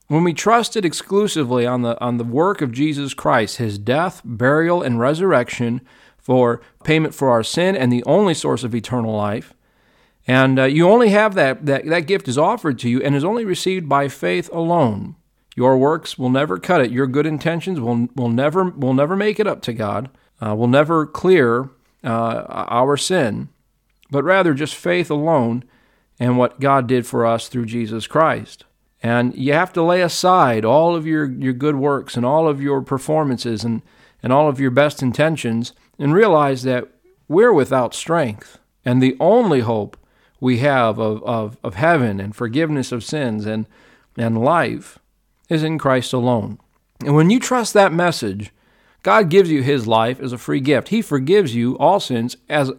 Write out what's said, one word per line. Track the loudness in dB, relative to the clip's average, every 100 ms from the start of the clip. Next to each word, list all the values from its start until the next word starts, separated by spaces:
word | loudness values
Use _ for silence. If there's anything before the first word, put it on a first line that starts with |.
| -2
when | 0
we | 0
trusted | 0 2 2 0 -2 -2
exclusively | -4 -2 0 0 0 0 0 0
on | 0
the, | -2 -2
on | -4 -4
the |
work | -2 0 0 0
of | -4
Jesus | -2 -2 -2 -8
Christ, | -6 0 0 0 -4
his | -6 -4
death, | -2 -2 -2 -6
burial, | -12 -2 2 2 2 0
and | 0 0
resurrection | 0 0 2 2 0 -4 -4 -4 -10 _ _ _
for | 0 2 2 0 -8 _ -2
payment | 0 0
for | 0 2
our | 2
sin | 0 0 0 0
and | 0
the | 0 2
only | 2 2 0
source | -2 -4
of | -4
eternal | -6 -4 -4 -2
life, | -2 -4 -6 -10 _ _ _ _ _ _ _ 0
and, | 4 4 4
uh, |
you | 2 4 6
only | 6 4
have | 4 2
that, | 2 0 0 -2
that, | -2 -2
that | -2 0
gift | -2 -2
is | 0
offered | 0 0 -4 -4
to | -2
you | -2
and | 0 0
is | -2
only | -2
received | -4 -4 -2 -4 -2
by | -2 -2
faith | -4 -4 -4 -4
alone. | -4 0 2 0 -2 -10 -16 _ _ _
Your | 0 2 4
works | 2 0 -6 -6
will | -2
never | 0 0 -4
cut | 0 0
it. | 0
Your | -2 -2
good | 0 -2
intentions | -2 -4 -4 -6 -6
will, | -2 -2 -2 -4
will | -2
never, | 0 0 0 -2
will | -2 0
never | 2 0 0
make | -2 0
it | -2
up | -4
to | -6
God, | -6 -4 -4 -8 _ _ -10
uh, | -6 0
will | 2
never | 4 4 0 -2
clear, | -2 4 4 4 2 -4 _ _ _ -6
uh, | -2 -2 -4 -8
our | -10 -4 0 2 0
sin, | 0 0 0 -4 -10 _ _ _ _ _ -6
but | -2
rather | 2 2 2
just | 0 -4
faith | -6 -2 -2 -2
alone | -2 2 2 2 -2 -8 _ _ _ _ -4
and | 0 2
what | 0 0
God | 0 2 2
did | -2 0
for | -2 0
us | 0 -4
through | -6 -6
Jesus | -6 -6 -8 -2
Christ. | 0 0 0 -8 -20 _ _ _ _
And | 0 0 0 -2
you | 0
have | 0 0
to | 0
lay | 2 2
aside | 0 0 4 4 4 2
all | 2 4 4 0
of | -2
your, | -2 -2
your | -4 -4
good | -2 0 0
works | 0 -2 -4 -2
and | 0
all | 2 2
of | 0
your | -2 -2
performances | -2 -4 -2 -2 0 -2 -4 -4 -4
and, | -6 -8 _ _ _
and | 0
all | 2 2
of | 0
your | 0
best | 2 2 0
intentions | -2 0 0 0 -4 -4 -6 -12 _ -6
and | 0
realize | 2 4 4 2 -2
that | -2 -4 -6 _ _ _ -2
we're | 4 4
without | 4 2 0 -2
strength. | -4 -4 -2 -2 -6 -16 _ _ _ -2
And | 2
the | 2 2
only | 4 4 4 0
hope | 0 -2 -6 -12 _ _ _ -4
we | 0 2
have | 2 2 2 0
of, | -4 -4
of, | -4 -4 -6 -8
of | -10 -2
heaven | 2 2 0 -2
and | -6
forgiveness | -6 -4 -2 -2 -2 -4
of | -8
sins | -6 -4 -4 -4 -4
and, | -6 -8 _ _ _ _ -6
and | -2 0
life | 2 2 0 -6 -12 -20 _ _ _ _ -4
is | -2
in | -2 -2
Christ | 0 0 0
alone. | -2 0 0 -4 -10 _ _ _ -8
And | 0
when | 4 4
you | 2
trust | 0 -2 2
that | 4 4
message, | 2 0 -2 -6 -6 -10 _ _ _ _ _
God | 2 2 4
gives | 4 4
you | 2
his | 0 0 2
life | 2 2 -2
as | -8
a | -10
free | -4 -2
gift. | 0 0 0
He | -4
forgives | -2 -2 2 2 2
you | 0 -2 0
all | 2 2
sins | 0 -4 -4 -8 -4
as, | -2 -2